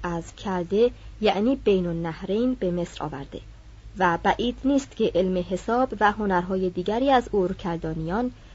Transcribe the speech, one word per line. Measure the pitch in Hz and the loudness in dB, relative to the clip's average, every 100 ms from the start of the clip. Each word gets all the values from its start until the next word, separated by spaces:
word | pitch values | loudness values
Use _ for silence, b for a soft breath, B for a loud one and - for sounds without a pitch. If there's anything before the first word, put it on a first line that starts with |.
از | 175 170 - - | -4 -4 -6 -10
کلده، | 202 185 175 196 247 B B B | -4 -4 0 2 2 B B B
یعنی | 214 190 233 - | 0 2 2 2
بین | 220 190 175 | 4 4 2
النهرین، | 165 170 160 190 214 254 | -2 -4 -6 -4 0 0
به | 247 185 | 0 -2
مصر | 175 165 - | -2 -4 -6
آورده | 151 139 135 - - - - - - 196 | -8 -8 -12 -14 -16 -20 -20 -20 -14 2
و | 180 170 | 2 4
بعید | 196 - 240 240 269 | 2 2 -2 0 2
نیست | 277 - - | 2 0 0
که | 214 170 | 2 2
علم | 185 185 175 | 2 0 -2
حساب | 180 - 240 262 202 | -4 0 0 0 2
و | 208 | 0
هنرهای | 208 208 180 180 190 185 | 2 0 0 0 -2 -2
دیگری | 180 185 226 277 | -2 -2 0 4
از | 254 247 | 4 4
اورکلدانیان | 202 180 - 175 165 160 160 160 208 247 B B | 0 0 -2 -6 -4 -4 -4 -4 -2 -4 B B